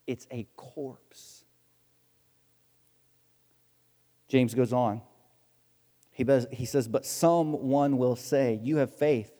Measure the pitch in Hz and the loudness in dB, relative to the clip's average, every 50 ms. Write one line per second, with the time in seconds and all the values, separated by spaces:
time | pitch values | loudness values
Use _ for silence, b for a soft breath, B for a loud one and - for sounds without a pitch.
0 | - - 123 - - - 127 120 110 - _ - - 127 - 156 139 131 - - | -10 -10 -10 -10 -10 -14 -12 -12 -12 -14 _ -20 -20 -18 -14 -12 -12 -12 -14 -18
1 | _ _ _ - - - - - _ _ _ _ _ _ _ _ _ _ _ _ | _ _ _ -20 -20 -20 -20 -20 _ _ _ _ _ _ _ _ _ _ _ _
2 | _ _ _ _ _ _ _ _ _ _ _ _ _ _ _ _ _ _ _ _ | _ _ _ _ _ _ _ _ _ _ _ _ _ _ _ _ _ _ _ _
3 | _ _ _ _ _ _ _ _ _ _ _ _ _ _ _ _ _ _ _ _ | _ _ _ _ _ _ _ _ _ _ _ _ _ _ _ _ _ _ _ _
4 | _ _ _ _ _ - 131 131 127 113 110 127 123 110 123 123 123 110 104 110 | _ _ _ _ _ 0 2 2 2 2 2 0 0 2 2 0 0 0 -2 -4
5 | - - _ _ _ _ _ _ _ _ _ _ _ _ _ _ _ _ _ _ | -8 -14 _ _ _ _ _ _ _ _ _ _ _ _ _ _ _ _ _ _
6 | _ _ _ - 127 123 139 127 117 - - - 127 - - 139 117 113 110 - | _ _ _ -2 2 2 2 2 2 -2 -8 -10 -8 -2 -2 -2 0 0 -2 -4
7 | - - - - 165 170 170 170 160 151 151 - 135 131 135 143 143 143 139 123 | -4 -4 -4 0 2 2 4 2 0 0 -2 -4 -2 0 2 2 2 2 2 2
8 | 127 123 120 120 - - 147 139 135 120 110 107 110 131 156 151 135 - - - | 2 0 0 -2 -4 -2 0 0 2 0 0 -2 -2 -2 0 0 0 -2 -2 -2
9 | 143 151 143 113 104 - - _ | 0 2 2 0 -2 -8 -14 _